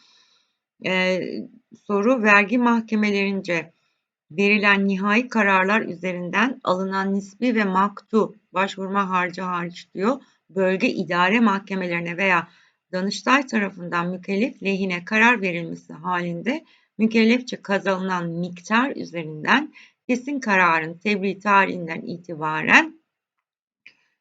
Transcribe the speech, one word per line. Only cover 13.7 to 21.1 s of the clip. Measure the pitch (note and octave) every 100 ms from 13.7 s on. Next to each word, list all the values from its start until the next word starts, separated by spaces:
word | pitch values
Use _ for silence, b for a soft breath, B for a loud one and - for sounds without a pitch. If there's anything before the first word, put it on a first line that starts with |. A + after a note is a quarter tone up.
| F3 F3 F3 F3
mükellef | F#3 F#3+ G3 C4 -
lehine | F#3+ F#3+ G3 F3 F3
karar | A3 A#3 A#3
verilmesi | F#3+ E3+ E3 E3+ -
halinde | D#3+ F3+ F3 F3 E3+ G3 D#4 b b b -
mükellefçe | A3 A3+ A3 B3+ B3+ -
kazanılan | - G3 G3 F#3 F#3+ F3+ E3+
miktar | E3+ F3 F3 - A3+ C#4 -
üzerinden | E3+ E3+ D#3 D3+ D3+ B3+ D4+ B B B -
kesin | B3 C#4+ C#4+
kararın | G#3+ F#3+ F3 D#3+ D#3+ E3+
tebliğ | G#3+